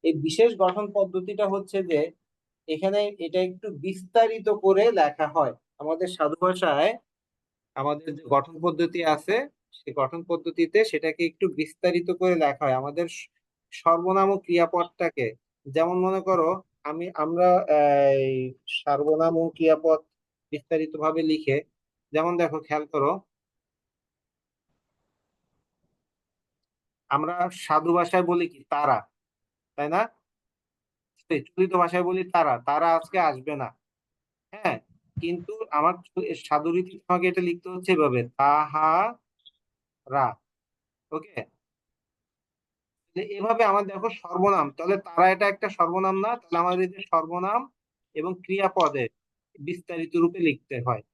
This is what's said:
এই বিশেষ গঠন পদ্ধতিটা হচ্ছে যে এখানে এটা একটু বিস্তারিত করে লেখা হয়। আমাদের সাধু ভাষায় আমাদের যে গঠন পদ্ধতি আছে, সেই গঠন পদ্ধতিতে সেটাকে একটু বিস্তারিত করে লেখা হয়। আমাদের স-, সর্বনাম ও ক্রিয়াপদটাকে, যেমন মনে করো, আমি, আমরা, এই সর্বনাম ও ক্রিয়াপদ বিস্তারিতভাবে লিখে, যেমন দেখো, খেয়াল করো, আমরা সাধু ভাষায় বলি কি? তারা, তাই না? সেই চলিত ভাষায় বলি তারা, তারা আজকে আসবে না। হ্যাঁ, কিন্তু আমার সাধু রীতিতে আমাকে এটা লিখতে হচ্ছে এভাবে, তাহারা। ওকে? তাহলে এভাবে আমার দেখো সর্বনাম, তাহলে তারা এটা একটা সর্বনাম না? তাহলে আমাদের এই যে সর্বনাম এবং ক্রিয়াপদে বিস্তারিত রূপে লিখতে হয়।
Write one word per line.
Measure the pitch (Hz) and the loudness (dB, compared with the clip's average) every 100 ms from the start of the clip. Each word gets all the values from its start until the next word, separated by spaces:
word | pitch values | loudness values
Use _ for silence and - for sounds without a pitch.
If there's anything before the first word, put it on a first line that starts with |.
এই | 160 | 0
বিশেষ | 160 151 160 233 202 | 0 -4 2 2 4
গঠন | 185 185 208 | 0 0 -4
পদ্ধতিটা | 202 190 185 185 202 202 | -2 -2 -4 -6 -4 -2
হচ্ছে | 196 190 196 | -2 -4 -6
যে | 180 151 160 _ _ _ _ _ - | 0 0 -2 _ _ _ _ _ -8
এখানে | 156 190 202 208 202 | -4 0 0 -2 -4
এটা | 165 180 | -4 -2
একটু | 185 185 214 | -2 -4 -12
বিস্তারিত | 160 175 190 185 233 226 226 214 | -8 -8 -8 0 2 2 2 -2
করে | 208 196 196 226 | 2 4 6 4
লেখা | 196 151 - 151 | 4 2 2 -2
হয়। | 156 135 120 _ _ | 2 0 -2 _ _
আমাদের | 147 165 180 | -6 -4 -4
সাধু | 185 151 160 | -2 -2 0
ভাষায় | 185 185 180 143 180 240 _ _ _ _ _ _ _ | 0 0 0 2 2 0 _ _ _ _ _ _ _
আমাদের | - 139 147 160 | -6 -4 -4 -8
যে | 147 147 | -12 2
গঠন | 139 135 160 | 0 2 -4
পদ্ধতি | 175 156 170 175 | -4 0 -2 0
আছে, | 165 151 - 220 285 _ _ | 0 0 0 -2 -2 _ _
সেই | - - | -18 -10
গঠন | 139 131 170 | -4 -4 -4
পদ্ধতিতে | 170 170 170 165 165 208 | -6 -4 -4 -2 2 2
সেটাকে | 220 151 160 156 170 | 2 0 -4 -4 -6
একটু | _ 190 | _ -4
বিস্তারিত | 143 156 - 175 170 175 | -2 -8 -2 0 0 -2
করে | 175 185 | 0 0
লেখা | 175 147 139 | 2 0 0
হয়। | 147 | -2
আমাদের | 127 139 147 170 | -2 -4 -6 -6
স-, | - - _ _ _ _ | -8 -20 _ _ _ _
সর্বনাম | - 165 170 180 190 190 | -2 2 2 2 2 2
ও | 196 | 0
ক্রিয়াপদটাকে, | - 170 165 175 170 _ 170 - 117 113 _ _ 139 | 0 2 2 0 -4 _ -6 -2 -6 -6 _ _ -6
যেমন | 143 170 180 | 0 0 2
মনে | 185 190 | 0 0
করো, | 180 180 160 190 _ _ | 0 2 2 -2 _ _
আমি, | 147 160 175 | -10 -8 -8
আমরা, | 170 156 170 180 180 - 151 147 143 139 | -4 -4 2 4 4 4 4 6 6 4
এই | 135 135 131 127 127 - | 4 2 -2 -6 -10 -10
সর্বনাম | - - 139 147 156 165 165 | -8 -2 0 2 2 2 2
ও | 165 | -2
ক্রিয়াপদ | 165 160 156 160 156 _ _ _ _ _ | 0 2 4 4 0 _ _ _ _ _
বিস্তারিতভাবে | 151 _ 160 156 151 156 160 | -12 _ -4 -4 -2 -2 0
লিখে, | 156 156 143 135 - _ _ _ _ | 0 0 0 -2 -4 _ _ _ _
যেমন | 151 165 175 | -2 0 0
দেখো, | 165 156 | -2 -2
খেয়াল | 151 151 151 | -4 -6 -4
করো, | 151 139 196 _ _ _ _ _ _ _ _ _ _ _ _ _ _ _ _ _ _ _ _ _ _ _ _ _ _ _ _ _ _ _ _ _ _ _ _ _ _ _ | -2 0 -2 _ _ _ _ _ _ _ _ _ _ _ _ _ _ _ _ _ _ _ _ _ _ _ _ _ _ _ _ _ _ _ _ _ _ _ _ _ _ _
আমরা | 143 156 175 180 | -2 -2 -4 -4
সাধু | 180 - 156 160 | -6 0 0 2
ভাষায় | 170 175 185 | 2 2 2
বলি | 175 175 170 | 2 0 -2
কি? | - _ | -8 _
তারা, | 147 147 113 - _ _ _ _ _ _ - | -2 2 0 -2 _ _ _ _ _ _ -6
তাই | 147 | -2
না? | 175 233 _ _ _ _ _ _ _ _ _ _ _ | -2 -2 _ _ _ _ _ _ _ _ _ _ _
সেই | _ 151 | _ -6
চলিত | 135 - 185 | -4 -2 0
ভাষায় | 180 170 180 | 2 2 2
বলি | 180 185 180 | 0 -2 0
তারা, | 175 156 120 123 | 0 2 0 0
তারা | 147 165 - | 2 2 2
আজকে | - 185 | 0 0
আসবে | 160 131 135 143 | 0 0 -8 -6
না। | 117 _ _ _ _ _ _ _ _ | -8 _ _ _ _ _ _ _ _
হ্যাঁ, | 208 196 120 _ _ _ - | -6 -4 -4 _ _ _ -8
কিন্তু | 170 175 175 220 - | -6 -6 -10 -14 -6
আমার | 147 160 175 - - 180 | 0 0 0 -8 -10 -8
সাধু | 151 - 151 156 | -10 -2 -2 0
রীতিতে | 170 180 196 - | -2 -4 -12 -2
আমাকে | 180 180 | 0 0
এটা | 180 | 0
লিখতে | 175 175 185 | -2 -4 -8
হচ্ছে | 185 180 | -10 0
এভাবে, | 175 147 123 120 | 2 2 2 -4
তাহারা। | - 139 147 151 151 156 165 220 240 _ _ - _ _ _ _ _ - 135 123 120 _ _ _ _ _ _ _ | 0 4 4 2 0 2 2 0 -6 _ _ -20 _ _ _ _ _ -6 -2 -2 -4 _ _ _ _ _ _ _
ওকে? | 151 208 | -12 -10
তাহলে | 160 - _ _ _ _ _ _ _ _ _ _ _ _ _ _ _ _ 180 | -14 -14 _ _ _ _ _ _ _ _ _ _ _ _ _ _ _ _ -10
এভাবে | 208 202 214 226 | -10 -6 -2 2
আমার | 220 202 196 | 4 4 0
দেখো | 196 220 | -6 -8
সর্বনাম, | - - 180 196 190 143 | -8 -8 2 4 4 0
তাহলে | 139 170 196 | -4 -2 -2
তারা | 180 170 185 | -2 4 4
এটা | 185 202 | 4 0
একটা | 196 208 | 0 -8
সর্বনাম | 196 170 185 190 190 | -2 0 0 0 0
না? | 214 | -2
তাহলে | 240 _ 170 | -4 _ 0
আমাদের | 175 180 | 0 0
এই | 185 | -2
যে | 190 - | -6 -2
সর্বনাম | 165 160 175 190 226 269 _ _ _ _ | -2 -2 -6 -2 -4 -6 _ _ _ _
এবং | 151 170 185 | -8 -8 -8
ক্রিয়াপদে | - 190 190 190 156 139 117 _ _ _ _ - | -6 -2 0 2 0 0 -6 _ _ _ _ -14
বিস্তারিত | 147 180 - 170 160 170 | -10 -10 -10 -10 -4 0
রূপে | 170 185 | 0 2
লিখতে | 165 139 _ 127 127 | -2 -2 _ -6 -4
হয়। | 110 - | -6 -6